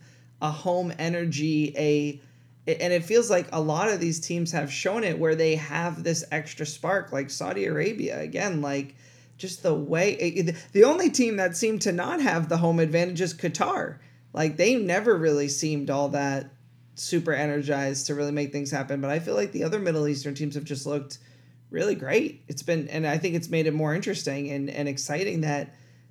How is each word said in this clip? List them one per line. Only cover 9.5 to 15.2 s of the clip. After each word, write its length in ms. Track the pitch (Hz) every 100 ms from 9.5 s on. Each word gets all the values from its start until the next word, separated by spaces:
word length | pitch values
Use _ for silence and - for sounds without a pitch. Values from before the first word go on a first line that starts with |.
| 180
the 120 | 180
way, 380 | 156 143 160 202
it, 340 | - 175 170 170
it, 80 | 165 -
the 120 | 202
only 260 | 240 330 349
team 260 | - 233 208
that 200 | 185 170
seemed 260 | 226 220
to 100 | 208
not 280 | 175 180 339
have 280 | 262 165 156
the 80 | 165
home 220 | 170 165
advantage 420 | 160 165 180 170
is 140 | 185
Qatar. 640 | 165 175 - - 381 - 151 - - _
Like, 240 | - 160 156
they 200 | 190 254
never 400 | 196 180 220
really 320 | 185